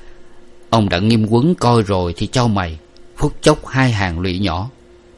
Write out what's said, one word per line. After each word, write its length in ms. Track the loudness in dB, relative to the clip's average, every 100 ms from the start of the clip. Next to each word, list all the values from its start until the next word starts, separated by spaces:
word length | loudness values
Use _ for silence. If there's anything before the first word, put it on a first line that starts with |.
| -20 -20 -20 -20 -20 -20 -2
Ông 180 | 0 2
Đặng 200 | 2 2
Nghiêm 180 | 2 2
Quấn 240 | 2 2
coi 280 | 2 2 2
rồi 320 | 2 0 -2 -4
thì 100 | -4
chau 220 | 0 0
mày, 300 | 0 -4 -8 -16 -20 -18 -4
phút 260 | -4 0
chốc 240 | 2 2 0
hai 260 | 0 2
hàng 280 | 2 -2 -2
lụy 180 | -4 -2
nhỏ. 320 | -2 -2 -6 -12 -20 -20 -20